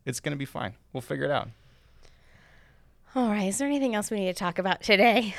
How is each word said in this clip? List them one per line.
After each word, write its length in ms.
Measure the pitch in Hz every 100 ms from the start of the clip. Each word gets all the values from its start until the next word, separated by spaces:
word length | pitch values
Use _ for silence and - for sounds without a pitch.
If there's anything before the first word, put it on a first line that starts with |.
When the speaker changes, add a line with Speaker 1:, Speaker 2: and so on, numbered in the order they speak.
| -
Speaker 1:
it's 140 | 127
gonna 160 | 151 143
be 100 | 123
fine. 300 | - 104 - _
We'll 100 | 131
figure 240 | - 143 143
it 60 |
out. 180 | 156 - - - - _ - - - - - - - - - _ _ - 262
Speaker 2:
All 140 | 240
right. 180 | 208 190
Is 120 | 196
there 80 | 277
anything 260 | 285 269 214
else 140 | 208
we 100 | 214
need 80 | 185
to 60 |
talk 240 | 175 180 175
about 220 | 185 180
today? 540 | - 196 233 220 220